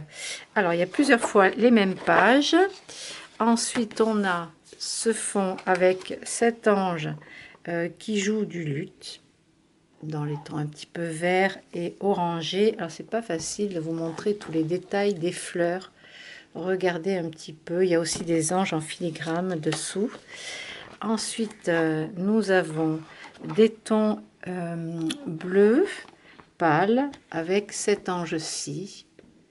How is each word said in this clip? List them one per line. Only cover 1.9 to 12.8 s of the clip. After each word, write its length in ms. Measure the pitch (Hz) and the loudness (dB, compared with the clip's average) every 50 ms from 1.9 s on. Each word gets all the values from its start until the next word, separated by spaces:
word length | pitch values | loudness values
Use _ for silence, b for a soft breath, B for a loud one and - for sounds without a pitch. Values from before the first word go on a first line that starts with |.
| 180 | 2
pages. 640 | - - - 170 165 180 214 254 285 285 - 330 330 381 392 - B B B B B B B B B B B - - | 0 2 2 4 6 6 6 6 6 6 4 4 4 4 4 0 B B B B B B B B B B B -6 0
Ensuite 640 | 220 233 233 233 - - - 254 226 208 - - | 2 4 4 2 2 -2 -2 -2 -2 -2 0 0
on 240 | 220 220 220 208 202 | 2 2 2 2 2
a 240 | 190 180 175 170 160 - _ _ - - - | 0 0 -2 -4 -8 -14 _ _ -20 -18 -12
ce 340 | - - - - - 226 220 | -10 -8 -6 -2 0 0 0
fond 420 | 226 - - - 202 196 185 190 - - 196 | 0 -4 -2 -2 0 0 0 -2 -2 0 0
avec 520 | 185 175 185 185 185 185 - - 180 - - | 2 4 4 4 4 2 -2 -10 -12 -10 -10
cet 440 | - - - 240 233 233 233 - 220 | -10 -4 0 2 0 0 2 2 2
ange, 420 | 202 196 190 185 175 160 151 156 151 151 B B B B B B B B - 170 | 2 4 2 0 -2 -2 -4 -6 -6 -8 B B B B B B B B -8 -6
euh, 220 | 170 170 170 170 165 - | -4 -2 -2 -4 -6 -8
qui 200 | - - 214 202 | -6 -4 -2 0
joue 260 | 190 208 214 220 202 | 0 0 0 0 -2
du 180 | 165 160 175 165 | -4 -4 -6 -6
luth 580 | 151 139 143 190 190 - _ - - - - _ _ _ _ _ _ _ _ _ _ _ _ _ _ _ _ | -4 -4 -4 -6 -8 -12 _ -18 -18 -18 -18 _ _ _ _ _ _ _ _ _ _ _ _ _ _ _ _
dans 240 | 151 151 156 151 147 | -12 -8 -6 -6 -4
les 120 | 147 147 147 151 | -4 -6 -8 -8
tons 120 | - 151 151 | -8 -6 -6
un 80 | 151 | -6
petit 220 | 151 151 - - - | -6 -8 -12 -16 -12
peu 180 | - 170 170 | -8 -6 -6
vert 500 | 170 160 156 175 180 180 185 196 190 190 - - _ - | -6 -4 -2 0 2 4 4 2 2 0 -4 -12 _ -8
et 200 | 175 170 - - - | -6 -6 -6 -6 -4
orangé. 760 | - 196 196 180 175 170 170 165 160 156 175 190 208 226 220 | -2 0 0 0 0 -2 -2 -4 -4 -4 0 2 2 2 2
Alors 100 | - | 0